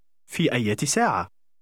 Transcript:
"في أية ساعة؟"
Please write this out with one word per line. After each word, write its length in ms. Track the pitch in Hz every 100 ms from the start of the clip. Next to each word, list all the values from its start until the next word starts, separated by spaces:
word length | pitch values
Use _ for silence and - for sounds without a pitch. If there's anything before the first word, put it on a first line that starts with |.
| _ _ -
"في 260 | - 160
أية 340 | 123 104 101 143
ساعة؟" 420 | 220 226 101 82 _ _ _